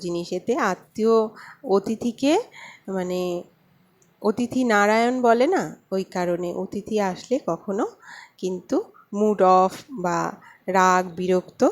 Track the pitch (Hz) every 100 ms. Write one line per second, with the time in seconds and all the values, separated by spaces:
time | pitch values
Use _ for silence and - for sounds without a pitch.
0 | 175 170 170 180 180 269 226 180 - -
1 | 220 226 220 - - - 277 196 - 220
2 | 240 233 269 349 494 - - - - 190
3 | 180 180 180 175 - _ _ _ _ _
4 | _ _ 208 214 240 254 247 208 202 220
5 | 240 254 240 233 277 370 175 - _ 196
6 | 185 185 180 175 175 175 190 208 196 214
7 | 196 180 - 262 - 165 - 202 392 -
8 | - - - _ 185 185 - 285 453 -
9 | _ 202 214 196 185 185 185 - - 262
10 | 180 170 170 - - - - 185 185 185
11 | 185 170 180 185 - - 269